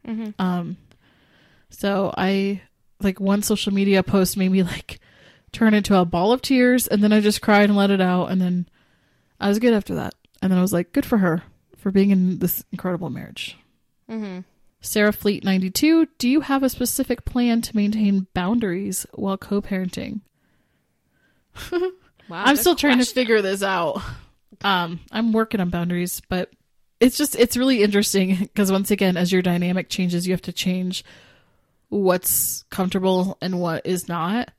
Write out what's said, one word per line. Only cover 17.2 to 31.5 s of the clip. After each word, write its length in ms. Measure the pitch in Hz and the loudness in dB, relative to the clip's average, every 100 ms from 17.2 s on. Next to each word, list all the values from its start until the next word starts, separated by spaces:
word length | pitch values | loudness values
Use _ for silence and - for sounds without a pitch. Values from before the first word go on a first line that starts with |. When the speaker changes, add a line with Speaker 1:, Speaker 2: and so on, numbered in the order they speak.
Speaker 2:
plan 360 | - 247 240 233 | -4 -2 0 0
to 140 | 233 214 | 0 -2
maintain 500 | 208 214 208 196 190 | 0 0 2 0 -2
boundaries 720 | - 180 233 214 175 202 185 - | -4 0 0 0 -4 -6 -8 -10
while 240 | - 196 196 | -8 -6 -6
co-parenting?" 840 | - 202 - 190 185 - - 208 _ _ _ _ _ _ _ _ _ _ _ _ _ - - | -4 -4 -2 -4 -4 -8 -10 -10 _ _ _ _ _ _ _ _ _ _ _ _ _ -18 -6
<laughs> 0 | 349 370 370 _ _ - | -2 -2 -6 _ _ -14
Speaker 1:
Wow, 140 | 170 | -2
Speaker 2:
I'm 120 | 226 285 | 2 4
Speaker 1:
good 40 | |
Speaker 2:
still 140 | 359 311 | 2 2
trying 220 | 285 247 | 2 2
to 60 | |
Speaker 1:
question. 100 | 247 | 2
Speaker 2:
figure 260 | - 240 220 | -2 2 2
this 220 | 196 196 | 2 -2
out. 400 | 196 190 165 - - - - _ _ - | -2 -2 -2 -4 -8 -14 -18 _ _ -6
Um, 380 | 202 185 175 170 - | -2 -2 -2 -8 -10
I'm 220 | - 226 | -4 0
working 280 | 220 220 214 | 0 0 -2
on 100 | 180 | -2
boundaries, 500 | 175 175 175 180 - - | -2 -4 -4 -4 -8 -6
but 220 | 180 - _ _ _ _ _ | -6 -6 _ _ _ _ _
it's 160 | 247 - | 2 2
just, 180 | 294 - | -4 2
it's 200 | 233 240 | 2 2
really 260 | 262 247 | 2 4
interesting 680 | 202 202 214 202 185 190 202 | 4 2 2 0 2 0 -2
'cause 160 | - 190 | 0 2
once 200 | 190 202 | 2 0
again, 260 | 208 196 180 | 2 2 2
as 160 | 180 | 2
your 80 | 185 | 2
dynamic 480 | 180 175 180 180 170 | 0 0 0 -2 -4
changes, 380 | - 180 175 180 | -4 -2 -2 -2
you 80 | |
have 80 | 180 | -4
to 100 | - | -4
change 520 | 170 185 185 185 180 - - - _ _ | -6 -4 -2 -4 -6 -12 -20 -20 _ _